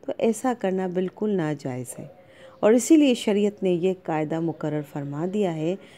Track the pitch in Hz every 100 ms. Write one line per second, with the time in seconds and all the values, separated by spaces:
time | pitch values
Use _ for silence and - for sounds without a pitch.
0 | - - 226 220 262 240 190 190 190 175
1 | 185 - 214 190 156 147 139 127 123 -
2 | 156 - - - - - 208 240 - 320
3 | 285 240 - 202 208 202 190 175 185 185
4 | - 156 156 160 165 156 156 151 147 151
5 | 143 143 180 208 190 160 160 190 -